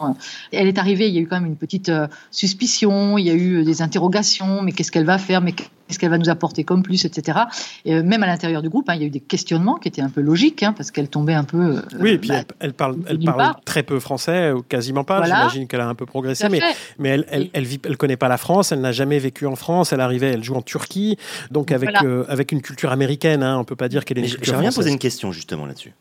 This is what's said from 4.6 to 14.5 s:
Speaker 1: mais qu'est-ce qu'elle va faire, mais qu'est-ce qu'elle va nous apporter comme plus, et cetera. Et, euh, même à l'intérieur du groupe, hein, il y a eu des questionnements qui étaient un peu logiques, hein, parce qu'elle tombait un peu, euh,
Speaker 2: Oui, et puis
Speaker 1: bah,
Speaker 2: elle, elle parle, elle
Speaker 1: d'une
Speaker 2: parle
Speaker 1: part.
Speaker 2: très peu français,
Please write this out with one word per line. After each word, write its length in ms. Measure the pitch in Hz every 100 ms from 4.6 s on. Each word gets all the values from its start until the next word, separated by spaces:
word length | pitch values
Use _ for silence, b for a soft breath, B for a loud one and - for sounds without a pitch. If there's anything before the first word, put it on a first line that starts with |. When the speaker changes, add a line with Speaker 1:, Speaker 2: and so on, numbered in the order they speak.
Speaker 1:
mais 100 | 190
qu'est-ce 180 | - 170
qu'elle 140 | 170
va 140 | 156 190
faire, 240 | 190 185
mais 100 | 180
qu'est-ce 460 | 170 - _ - 170
qu'elle 100 | 175
va 80 | 170
nous 140 | 170
apporter 340 | 165 156 -
comme 180 | 151 185
plus, 220 | 185 180
et 60 | 165
cetera. 360 | - 147 160 233 B B B
Et, 100 | -
euh, 80 | 160
même 200 | 170 226
à 40 | 190
l'intérieur 360 | 170 170 160
du 80 | 160
groupe, 180 | 208 -
hein, 60 |
il 80 | 170
y 20 |
a 20 | 151
eu 40 |
des 100 | 139
questionnements 540 | - 185 - 165 190
qui 140 | 247 180
étaient 120 | -
un 80 | 135
peu 140 | 139
logiques, 400 | 147 165 294 302
hein, 100 | 202
parce 180 | 214 143
qu'elle 180 | - 139
tombait 240 | 156 151
un 100 | 160
peu, 320 | 143 170 175 135
euh, 40 | - -
Speaker 2:
Oui, 140 | 196
et 60 | 202
puis 120 | 214
Speaker 1:
bah, 60 | 139
Speaker 2:
elle, 60 | - -
elle 120 | 151
parle, 240 | 127 139 135 175
elle 120 | 156
Speaker 1:
d'une 80 | 160
Speaker 2:
parle 120 | 131
Speaker 1:
part. 220 | 285 302 -
Speaker 2:
très 160 | -
peu 180 | 135 135
français, 520 | - 135 - 175 165